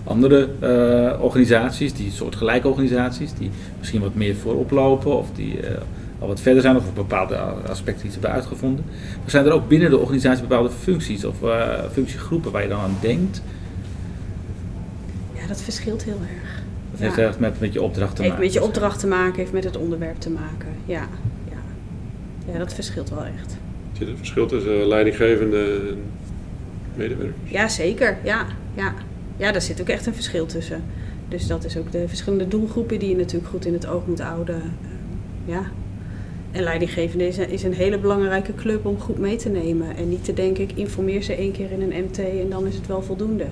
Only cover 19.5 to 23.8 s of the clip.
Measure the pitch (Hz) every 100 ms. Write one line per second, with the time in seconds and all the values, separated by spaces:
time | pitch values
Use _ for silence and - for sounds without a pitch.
19.5 | 190 185 - 165 165 165 160 165 160 156
20.5 | 156 156 151 - 170 139 - - - -
21.5 | - - - - - - - - - -
22.5 | 170 180 - - - 135 151 156 - -
23.5 | - - -